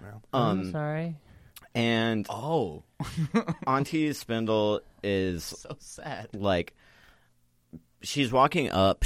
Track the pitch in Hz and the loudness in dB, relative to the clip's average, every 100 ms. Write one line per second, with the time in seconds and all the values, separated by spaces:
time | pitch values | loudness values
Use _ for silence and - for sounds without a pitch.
0 | 101 104 - 135 113 95 95 151 151 156 | -18 -18 -2 2 2 2 -2 -4 -4 -4
1 | 165 151 - - - - - 120 117 113 | -6 -8 -16 -20 -20 -20 -6 0 2 2
2 | 113 110 98 113 143 165 95 80 - - | 2 0 -4 -6 -2 0 -2 -6 -16 -10
3 | - 165 151 226 170 165 - 135 - 160 | -6 -4 0 0 -2 -4 0 0 0 0
4 | 151 135 - 113 110 107 104 104 - _ | -2 -4 -4 -2 2 2 2 0 -4 _
5 | 101 98 95 85 - - - - - - | 0 0 0 -2 -8 -12 -14 -16 -16 -14
6 | 151 110 110 98 98 90 - - _ - | -12 -12 -10 -2 2 2 0 -12 _ -20
7 | - _ _ _ _ _ _ - _ _ | -20 _ _ _ _ _ _ -20 _ _
8 | - 143 123 127 147 175 123 95 95 - | -4 0 4 6 6 4 2 4 4 4